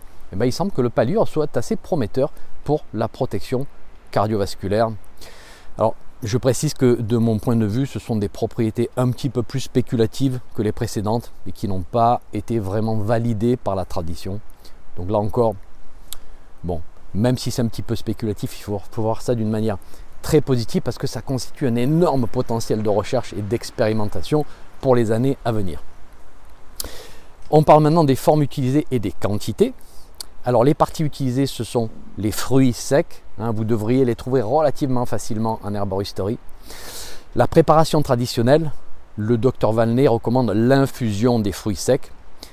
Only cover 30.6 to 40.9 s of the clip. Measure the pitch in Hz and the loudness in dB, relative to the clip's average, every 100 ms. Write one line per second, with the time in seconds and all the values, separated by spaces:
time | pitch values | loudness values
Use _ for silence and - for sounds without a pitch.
30.6 | 127 156 156 - 151 - 135 123 139 - | 4 4 2 0 -2 0 0 0 0 -2
31.6 | 113 123 113 - - - 107 - - 131 | -4 -2 -2 -4 -10 -4 -2 0 2 4
32.6 | 131 113 - 139 - - - - 113 107 | 4 2 0 0 0 -6 -6 -4 -2 -2
33.6 | 110 117 107 127 123 113 127 131 104 147 | 0 0 2 2 2 0 0 0 2 2
34.6 | 151 - 143 127 123 - - 110 113 110 | 2 2 0 2 2 0 0 0 0 -2
35.6 | 101 104 101 95 104 - 98 123 - - | -4 -4 -2 -2 -4 -4 -4 -4 -6 -10
36.6 | - - - - - - - - 120 - | -12 -12 -12 -12 -8 -8 -4 0 4 4
37.6 | 160 156 165 156 147 120 120 - 117 156 | 6 6 4 2 2 0 0 0 4 4
38.6 | 156 - - - - - 107 120 117 - | 4 -2 -2 -4 -6 -6 0 2 2 2
39.6 | 107 113 113 117 143 226 - 127 117 98 | 2 2 2 4 4 4 2 2 2 2
40.6 | 120 139 135 | 4 4 2